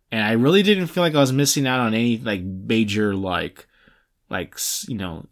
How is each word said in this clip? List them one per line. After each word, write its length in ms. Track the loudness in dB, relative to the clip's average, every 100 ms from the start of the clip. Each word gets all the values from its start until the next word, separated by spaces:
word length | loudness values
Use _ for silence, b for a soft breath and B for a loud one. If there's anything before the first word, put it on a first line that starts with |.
| -8
And 120 | -4
I 80 | 0
really 320 | 2 4 4
didn't 240 | 4 2 2
feel 160 | 0
like 100 | 0
I 60 | 4
was 120 | 2
missing 360 | 2 0 0 0
out 120 | 0
on 140 | 0
any, 240 | 2 0 0
like, 240 | -2 -4
major, 760 | -4 -8 -2 0 2 0 0 0
like, 520 | -2 -4 -4 -10 -20 b b b b _ -8
like, 280 | -8 -8 -8
s-, 300 | -8 -8 -8
you 80 | -8
know, 300 | -8 -10 -14